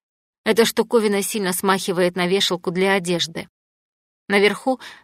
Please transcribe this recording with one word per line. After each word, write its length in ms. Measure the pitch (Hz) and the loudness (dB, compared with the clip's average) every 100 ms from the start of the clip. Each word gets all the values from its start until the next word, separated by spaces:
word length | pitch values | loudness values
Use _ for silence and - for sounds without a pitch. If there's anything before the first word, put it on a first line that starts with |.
| _ _ _ _ 214 | _ _ _ _ -2
Эта 180 | 214 | 2
штуковина 580 | 220 - 220 233 214 202 | 2 2 0 2 2 0
сильно 300 | 196 220 185 | -2 -4 -4
смахивает 640 | 185 196 190 202 175 180 185 | -2 0 0 0 0 0 0
на 100 | 175 | 0
вешалку 460 | 196 - 175 185 | 0 0 -2 -4
для 220 | 175 190 | 0 2
одежды. 560 | 196 175 170 156 - - _ _ _ _ _ _ _ - | 0 0 -4 -4 -8 -14 _ _ _ _ _ _ _ -2
Наверху 500 | 202 208 202 262 254 - - | 2 2 0 -4 -4 -6 -20